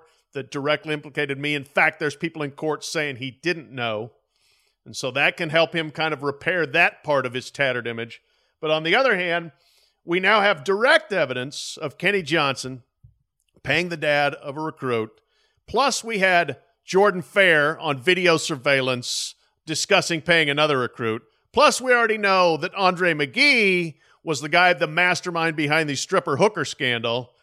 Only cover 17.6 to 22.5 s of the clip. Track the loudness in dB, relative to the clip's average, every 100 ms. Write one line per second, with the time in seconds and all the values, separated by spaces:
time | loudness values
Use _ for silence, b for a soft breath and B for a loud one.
17.6 | 2 -2 -4 -2 0 2 4 2 0 -2
18.6 | 0 2 2 -2 -4 -8 -8 -12 _ _
19.6 | -8 -6 2 2 2 -2 0 2 2 2
20.6 | 2 2 -2 -4 -4 -4 -8 _ _ 4
21.6 | 4 4 2 2 2 0 2 4 4